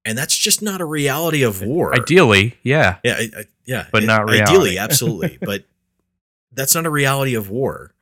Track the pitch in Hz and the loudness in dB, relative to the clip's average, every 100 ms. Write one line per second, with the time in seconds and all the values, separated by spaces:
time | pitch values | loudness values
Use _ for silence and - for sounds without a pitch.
0 | - 113 151 - 214 - 208 190 165 151 | -8 -6 -4 -2 0 -2 -2 -6 -4 -2
1 | 143 135 165 156 123 98 98 143 101 123 | -2 0 -2 2 0 0 -4 -2 0 0
2 | 120 175 143 101 107 - 123 147 107 90 | 2 4 6 6 4 -2 -2 2 2 0
3 | 120 110 113 107 107 _ - 123 - 110 | -4 -4 -6 -8 -18 _ -10 -10 -2 0
4 | 110 110 107 107 104 196 123 92 107 151 | 2 2 2 2 6 4 4 0 -2 -2
5 | 120 107 175 - - 143 - _ _ _ | -2 -4 -6 -6 -8 -8 -10 _ _ _
6 | _ _ _ _ _ 120 135 170 165 147 | _ _ _ _ _ -8 -2 -2 0 0
7 | 139 139 135 117 98 110 127 - 71 _ | 0 0 -2 -4 -4 -4 -4 -6 -14 _